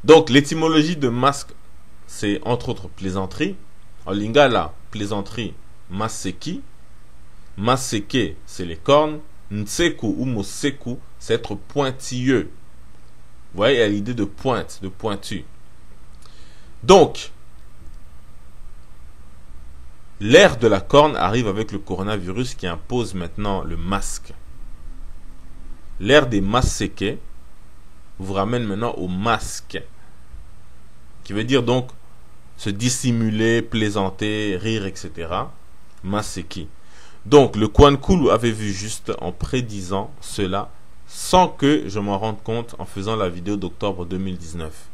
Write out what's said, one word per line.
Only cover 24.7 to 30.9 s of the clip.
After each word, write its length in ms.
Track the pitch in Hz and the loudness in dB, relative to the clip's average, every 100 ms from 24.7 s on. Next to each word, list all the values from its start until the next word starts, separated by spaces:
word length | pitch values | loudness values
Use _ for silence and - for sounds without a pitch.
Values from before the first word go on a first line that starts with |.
| - - - - - - - - - - - - - | -8 -8 -8 -8 -6 -8 -8 -8 -8 -8 -8 -6 -4
L'ère 280 | 98 101 131 | 6 6 8
des 140 | 104 | 2
maseke 760 | 95 120 131 - 104 - 98 139 - - - - - - - - - - | 2 4 2 2 -2 -2 -4 -4 -8 -10 -10 -10 -10 -10 -10 -12 -10 -8
vous 140 | 95 | -4
ramène 300 | 98 101 123 | -2 0 0
maintenant 300 | 110 98 117 | -2 -2 -2
au 140 | - 90 | -2 -4
masque, 720 | 92 113 110 - - - - - - - - - - - - - - - | -2 0 0 0 -6 -8 -8 -8 -10 -10 -10 -10 -10 -10 -10 -10 -10 -10